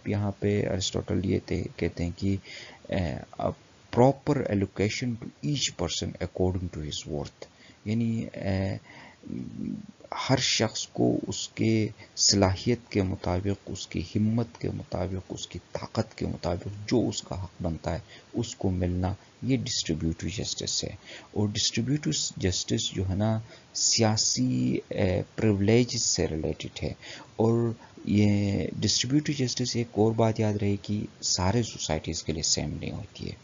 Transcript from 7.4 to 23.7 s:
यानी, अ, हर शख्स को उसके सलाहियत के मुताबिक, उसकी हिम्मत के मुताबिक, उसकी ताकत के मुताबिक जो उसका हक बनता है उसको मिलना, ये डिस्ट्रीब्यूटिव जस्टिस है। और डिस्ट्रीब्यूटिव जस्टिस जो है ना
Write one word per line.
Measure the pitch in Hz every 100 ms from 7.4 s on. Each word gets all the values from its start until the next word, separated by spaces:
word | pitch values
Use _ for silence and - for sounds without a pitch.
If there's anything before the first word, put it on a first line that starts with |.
| - - - - 104
यानी, | 113 117 113
अ, | - - 95 98 95 107 - - - - - - - - - 50 - - -
हर | - - 131
शख्स | - - 110 - -
को | - 123 120 -
उसके | 107 - - 110 110 107 - - -
सलाहियत | - 101 92 90 120 120 -
के | 104
मुताबिक, | 92 92 90 90 98 98 -
उसकी | 95 - 90
हिम्मत | 87 107 110 117 117 -
के | 92
मुताबिक, | 92 - 90 92 92 -
उसकी | 92 - 87
ताकत | - - - 117 - -
के | 85
मुताबिक | - 82 90 -
जो | 104 104 127
उसका | 127 - - 92
हक | 90 -
बनता | 87 80 85
है | 85 - - - -
उसको | 113 - 98
मिलना, | 90 90 90 92 95 - -
ये | 113 131
डिस्ट्रीब्यूटिव | - - - 78 82 80 90
जस्टिस | 104 - - - -
है। | - - - - - -
और | 104
डिस्ट्रीब्यूटिव | 107 - - 117 147 151 151 - -
जस्टिस | 92 - - 117
जो | - -
है | 95 95
ना | 110 110 113 - -